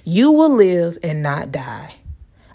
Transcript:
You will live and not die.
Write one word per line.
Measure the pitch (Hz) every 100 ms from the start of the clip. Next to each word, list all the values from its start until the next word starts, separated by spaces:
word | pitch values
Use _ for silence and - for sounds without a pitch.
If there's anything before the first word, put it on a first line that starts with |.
You | - 175 277
will | 302 320
live | 254 190 175 170 170
and | 165 151
not | 147 143 -
die. | 139 135 110 - - - - - _ _